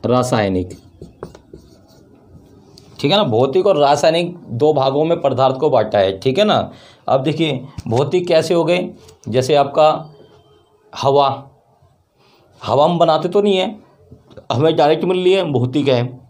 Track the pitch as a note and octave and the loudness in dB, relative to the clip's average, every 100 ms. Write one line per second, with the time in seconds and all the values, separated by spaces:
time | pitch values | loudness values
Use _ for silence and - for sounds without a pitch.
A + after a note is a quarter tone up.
0 | - B2 B2 A#2+ G2+ F#2 F2+ - - _ | 0 -2 0 -2 -2 -2 -6 -12 -20 _
1 | - _ - - _ - - - _ - | -20 _ -20 -20 _ -20 -20 -20 _ -20
2 | _ _ _ - - - _ - - - | _ _ _ -20 -20 -20 _ -20 -20 -6
3 | C#3+ G3 F3 A2 C3+ C3 - D3 C#3+ D3 | 0 0 2 2 2 2 2 2 2 2
4 | E3+ D#3+ F3 - - A#2 D3 D3 C3+ C3+ | 2 0 -4 -8 -12 0 0 2 0 0
5 | D#3+ E3 C#3+ A#2+ C3 C3 D3+ C3 G#2+ G#2 | 0 0 0 2 0 0 0 0 0 0
6 | F#2+ F#2+ C3 C#3 G#3 C#3 - - - _ | 0 0 -2 0 0 0 -2 -12 -20 _
7 | - C3+ D3 D3+ D#3+ C3 - - A#2+ A#2 | -2 -2 -2 -2 -4 -4 -10 -16 -4 -2
8 | C#3+ F3+ F3 D#3+ - F3 D#3+ F3+ - - | 0 -2 0 0 2 0 0 -2 -4 -12
9 | - _ - A#2 B2+ D3 C#3+ - D#3 D#3 | -20 _ -4 -2 0 0 0 2 2 0
10 | - - - _ _ _ _ _ _ - | -8 -20 -20 _ _ _ _ _ _ -4
11 | C3+ C#3 C#3 A2+ - _ _ _ _ _ | 0 2 0 -4 -14 _ _ _ _ _
12 | _ _ _ _ _ _ - B2+ D#3 F3 | _ _ _ _ _ _ -2 2 2 2
13 | E3 D#3 E3+ G#3 G#3 F#3 F#3+ - _ _ | 2 2 0 0 0 0 -2 -8 _ _
14 | _ - _ - _ A2+ D#3+ D#3+ D3 D#3+ | _ -20 _ -20 _ 0 2 2 2 2
15 | F3 F#3 F3+ F#3+ F3 C3 B2+ D3 C#3 B2 | 0 0 2 2 0 -2 -2 -2 0 0
16 | A#2+ - - | -2 -8 -20